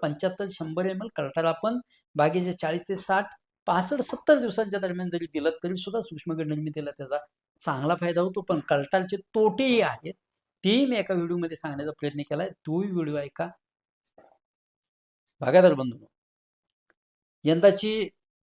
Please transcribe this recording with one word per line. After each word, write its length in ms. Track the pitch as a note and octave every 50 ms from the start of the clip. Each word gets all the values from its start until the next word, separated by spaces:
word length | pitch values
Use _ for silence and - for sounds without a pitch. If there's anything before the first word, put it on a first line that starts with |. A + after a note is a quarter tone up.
पंच्याहत्तर 440 | F#3+ D3+ D3 D3 F#3+ F#3 F#3 - G3+ F#3+
शंभर 360 | F#3+ - D#3+ D#3+ D#3+ F3 F#3
एम 160 | F#3+ F#3 F#3+ G#3+
एल 60 | A3+ -
कल्टाला 340 | - C#3+ C3+ - E3 E3 E3
आपण 300 | D#3+ - - A3 A#3+ B3 - _ _ _ _ _ -
बागेच्या 420 | D3 D3 D#3 E3 F#3 F3+ F3+ F3+ -
चाळीस 220 | - D#3 E3 F3 - -
ते 60 | F#3+
साठ, 380 | F#3+ F#3+ - F#3+ G3 G#3 - - _ _ _ _ _ -
पासष्ट, 340 | G3 F3+ F#3 F#3 - D4 C4 A#3+
सत्तर 360 | - - - - - D4+ C4+
दिवसांच्या 400 | A#3+ A3 F#3 A3+ A3 G3+ G3 G3
दरम्यान 300 | F#3+ F3+ F3 F3+ F3+ F3+
जरी 160 | F3 E3+ E3 E3 -
दिलं 240 | D3+ C#3+ D#3+ D#3+ - -
तरी 120 | F3+ F#3+
सुद्धा 240 | F#3 - G3+ G3+ A3+
सूक्ष्म 320 | - - E3 D3 - E3+ D#3+
गट 140 | D#3+ D#3+
निर्मितीला 440 | D3+ D3+ D3+ D3+ D#3 D3+ D#3 D3 C#3+
त्याचा 260 | C#3 - C#3 C3 C#3 D3 - _ _ _ _ _ _ -
चांगला 340 | - E3 C#3+ C3 C#3 D#3 F3
फायदा 260 | F3+ F3 F3 E3 F3
होतो. 200 | F3+ F#3 F#3 G3+
पण 180 | F#3 - F3 D3+ - -
कल्टालचे 480 | D#3 C#3+ C#3 - - F#3+ F#3+ F#3 G3+ F#3+ - _ -
तोटेही 460 | A3 G#3+ G#3+ G#3 G#3 C4+ C4 B3 A3+
आहेत, 320 | F#3 C#3+ A#2+ - - D#3+ - _ _ _ _ _ _ _ _ _ -
तेही 220 | F#3+ G#3+ B3+ C#4
मी 120 | B3+ B3
एका 160 | G#3+ F#3+ - F#3+
व्हिडिओमध्ये 440 | F3 E3+ E3+ F3 F3 E3+ E3 D#3+
सांगण्याचा 340 | - - D#3 C#3 C#3 D3 D#3 D#3 -
प्रयत्न 220 | C#3+ D3 D3 D3 - -
केलाय, 200 | D3 D3+ - F#3+ - _
तोही 320 | - D#3 D#3 F3 G3+ G3+
व्हिडिओ 260 | F3+ F3 D#3+ D3+ D3
ऐका. 300 | D3 C#3+ C#3 _ - E3+ F3 - _ _ _ _ _ _ _ _ _ _ _ _ - - _ _ _ _ _ _ _ _ _ _ _ _ _ _ _ _ _ _ _ _ _ _ -
बागायतदार 320 | C#3 B2+ C#3+ F#3 F#3 F3 D3+
बंधूंनो, 320 | C3 C3 B2 A2+ - - _ _ _ _ _ _ _ _ _ _ _ _ _ _ _ _ _ _ _ _ _ _ _ _ _ _ _ -
यंदाची 640 | D3+ E3 E3+ F#3 G3+ F#3+ G3 G#3 G#3+ A3 A3 G3 - _ _ _ _ _ _ _